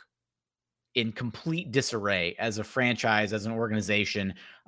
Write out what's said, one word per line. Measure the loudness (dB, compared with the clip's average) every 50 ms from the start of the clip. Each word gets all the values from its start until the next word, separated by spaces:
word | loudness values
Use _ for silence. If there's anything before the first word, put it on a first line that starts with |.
| -20 _ _ _ _ _ _ _ _ _ _ _ _ _ _ _ _ _ 0
in | 0 0 0
complete | -2 -4 -6 -6 -6 -6 -4 -4 -4 -4 -4 0
disarray | 0 0 0 0 -2 -2 0 2 2 2 2 0 -2
as | -2 -2 -2 -2
a | -4 -6
franchise, | -4 0 0 2 2 2 2 2 4 4 4 2 2
as | 0 -2 -2
an | -2 -2
organization. | -2 -2 0 0 0 2 2 2 2 2 0 0 -2 -2 -2 -4 -6 -12 -20 -20 -12 -4